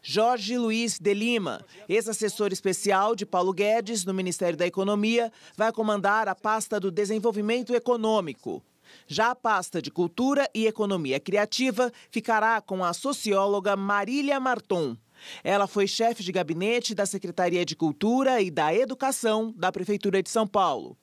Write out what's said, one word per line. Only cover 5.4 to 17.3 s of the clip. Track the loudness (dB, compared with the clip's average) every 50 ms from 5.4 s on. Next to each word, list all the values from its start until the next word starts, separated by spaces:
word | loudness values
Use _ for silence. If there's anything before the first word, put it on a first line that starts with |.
| -20 -20 -4
vai | 0 0 0
comandar | 0 0 0 0 0 2 2 2 2 2 2 0
a | -2
pasta | _ -2 -2 -2 -2 -2 -2 -4 -2
do | -2 -2
desenvolvimento | 0 0 0 0 0 0 0 0 0 0 0 0 0 0 0 0 0
econômico. | 0 2 2 0 2 2 2 2 2 0 -2 -8 _ -8 -8 -8 -8 _ _ _ _ _ -20 -20 -20 _ _
Já | 0 2 2 2
a | 2
pasta | 0 _ 0 0 0 0 -2 -6 -6
de | -6 -4
cultura | -2 -2 -2 -2 _ 0 0 2 2 2 2 0 _
e | 0 0
economia | 0 2 0 -2 0 0 -2 0 0 -2 -2
criativa | -2 0 0 0 0 0 0 0 0 0 2 0 -2 -2 -2 -10 -20 _
ficará | -6 -6 -2 0 0 2 4 2 0 0
com | -2 -4 -4 -2 -2
a | -2 -2
socióloga | -2 -4 -4 -4 -2 -2 0 2 2 4 2 0 0 0 0 0
Marília | 0 0 0 0 0 0 0 -2 -2 0 0 0 0
Marton. | 0 -2 -2 -2 -2 _ -2 0 0 -2 -4 -8 _ _ _ -20 -18 -18 -18 -8
Ela | -2 0 2 2 2
foi | 0 0 0 0 0
chefe | 0 0 0 0 0 -2
de | -6 -4
gabinete | -2 -2 -2 -2 -2 -2 -2 0 0 0 -2 -2 -2
da | -2 -2
Secretaria | -2 -4 -6 -8 -6